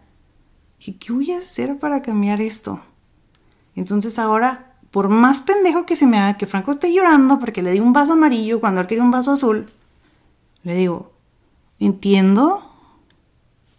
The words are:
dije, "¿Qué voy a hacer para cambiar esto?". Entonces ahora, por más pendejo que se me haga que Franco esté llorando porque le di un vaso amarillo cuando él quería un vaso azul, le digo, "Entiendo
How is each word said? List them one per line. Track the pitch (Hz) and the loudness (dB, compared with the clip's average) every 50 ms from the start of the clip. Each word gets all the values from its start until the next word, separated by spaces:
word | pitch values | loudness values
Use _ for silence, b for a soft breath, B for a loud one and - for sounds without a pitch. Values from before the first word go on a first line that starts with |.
| _ _ _ _ _ _ _ _ _ _ _ _ _ _ _ _ | _ _ _ _ _ _ _ _ _ _ _ _ _ _ _ _
dije, | - - 185 | -18 -18 -18
"¿Qué | - - - 233 | -14 -10 -6 -4
voy | 262 277 330 | -4 -4 -4
a | 359 | -6
hacer | 359 359 - - - 240 262 285 | -8 -10 -10 -8 -8 -6 -6 -6
para | 277 302 302 285 277 | -6 -6 -4 -4 -4
cambiar | 277 233 214 208 202 202 208 208 | -4 -4 -2 -2 -2 -2 -2 -2
esto?". | 220 220 214 - - 202 196 - - _ _ _ _ _ _ _ _ _ _ _ _ _ _ _ _ _ _ | -4 -6 -8 -10 -10 -10 -12 -12 -14 _ _ _ _ _ _ _ _ _ _ _ _ _ _ _ _ _ _
Entonces | 185 185 180 202 208 202 233 220 | -12 -8 -4 -4 -4 -4 -4 -4
ahora, | 240 226 214 214 220 240 254 254 247 - _ _ _ _ _ | -4 -2 -2 0 0 0 -2 -4 -6 -14 _ _ _ _ _
por | - 196 196 196 | -4 -2 0 2
más | 214 226 240 262 277 269 | 4 4 4 4 2 0
pendejo | - - 381 415 381 359 294 349 349 | 0 -2 0 2 2 0 0 0 -2
que | - 339 | -2 0
se | - 294 | 2 2
me | 247 226 | 4 4
haga | 208 196 202 202 | 4 2 0 0
que | 202 202 | -4 -6
Franco | 190 - 196 190 277 | -6 -6 -4 -4 -4
esté | 285 285 - 349 | -4 -2 0 0
llorando | 339 381 370 339 311 277 262 262 277 277 | 2 2 4 4 4 4 4 4 2 0
porque | 247 269 - 185 | -2 -4 -6 -4
le | 180 180 | -2 0
di | 185 202 | 0 2
un | 226 240 247 | 2 4 4
vaso | 294 285 302 330 | 2 2 2 2
amarillo | 320 311 294 247 226 220 214 233 214 | 2 2 2 2 0 -2 -4 -4 -2
cuando | 240 208 185 190 | -2 -2 -2 -2
él | 208 | -2
quería | - 226 226 247 | -2 -2 0 2
un | 240 | 2
vaso | 247 254 247 277 | 2 0 0 0
azul, | 277 277 277 226 214 214 - - _ _ _ _ _ _ _ _ _ _ _ _ _ _ _ _ _ _ - | 0 0 0 0 -2 -2 -6 -10 _ _ _ _ _ _ _ _ _ _ _ _ _ _ _ _ _ _ -10
le | 175 175 | -6 -2
digo, | 185 185 180 170 180 190 - _ _ _ _ _ _ _ _ _ _ _ _ _ - | -2 -2 -2 -4 -6 -10 -16 _ _ _ _ _ _ _ _ _ _ _ _ _ -4
"Entiendo | 208 202 190 196 - 196 196 196 190 190 196 214 277 330 392 403 b b b b b b b b b _ _ _ _ _ _ _ _ _ _ _ _ _ _ | -2 -2 -2 -2 0 0 2 4 4 4 4 4 2 2 0 -2 b b b b b b b b b _ _ _ _ _ _ _ _ _ _ _ _ _ _